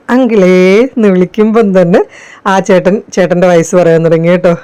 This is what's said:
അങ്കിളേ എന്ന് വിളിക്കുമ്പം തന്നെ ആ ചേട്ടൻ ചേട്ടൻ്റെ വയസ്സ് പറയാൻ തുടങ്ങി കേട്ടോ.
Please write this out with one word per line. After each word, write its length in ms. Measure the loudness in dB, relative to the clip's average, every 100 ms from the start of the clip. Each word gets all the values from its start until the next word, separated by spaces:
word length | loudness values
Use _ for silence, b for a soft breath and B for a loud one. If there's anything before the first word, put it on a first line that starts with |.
| -4
അങ്കിളേ 400 | -2 0 0 2 2 2 2
എന്ന് 260 | 0 0 0
വിളിക്കുമ്പം 580 | 0 -2 -2 -2 0 0
തന്നെ 280 | 0 0 0 -2 B B B -4
ആ 80 | -4
ചേട്ടൻ 420 | 0 0 0 -4 -6
ചേട്ടൻ്റെ 340 | -4 -2 0 0
വയസ്സ് 300 | 0 0 0
പറയാൻ 280 | 0 0
തുടങ്ങി 240 | 0 0 0
കേട്ടോ. 240 | 0 0 -2